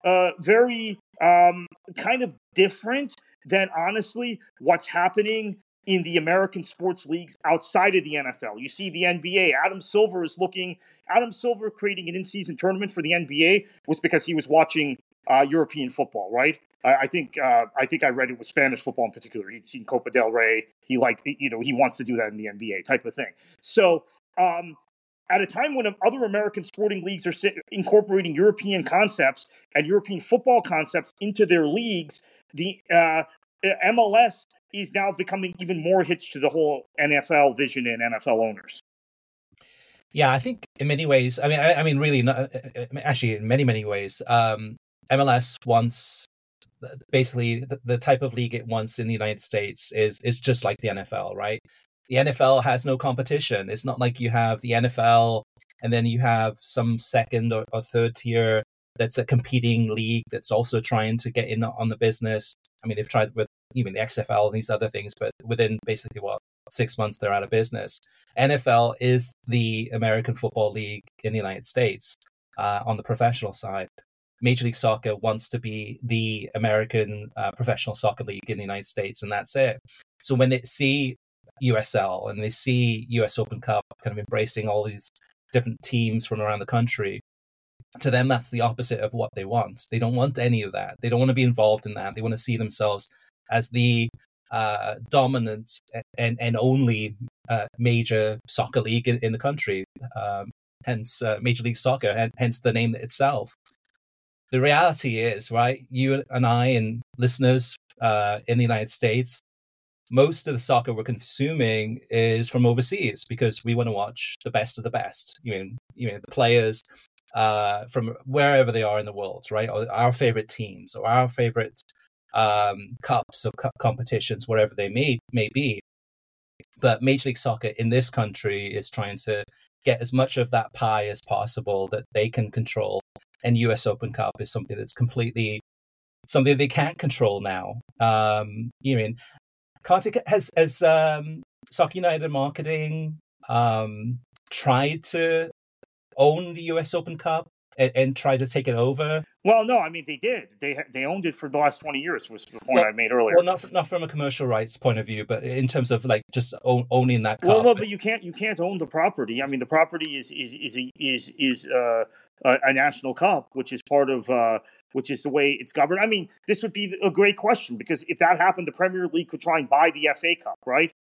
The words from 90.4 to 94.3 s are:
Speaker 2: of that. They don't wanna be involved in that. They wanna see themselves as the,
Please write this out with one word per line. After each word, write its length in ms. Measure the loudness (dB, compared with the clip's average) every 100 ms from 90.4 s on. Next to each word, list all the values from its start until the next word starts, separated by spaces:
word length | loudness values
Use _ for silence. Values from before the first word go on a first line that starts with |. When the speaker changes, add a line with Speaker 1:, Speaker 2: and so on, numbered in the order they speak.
| 2 2
Speaker 2:
of 100 | 0
that. 240 | -6 -8 -6
They 60 | 0
don't 120 | 2
wanna 140 | 2
be 80 | 4
involved 420 | 2 6 4 4 -2
in 80 |
that. 220 | -8 -8 -6
They 60 |
wanna 160 | -4 -2
see 180 | -2 -2
themselves 520 | -2 0 -2 -2 -8 -14 _ _ -4
as 200 | -2 0
the, 400 | 2 4 2 0 -8 _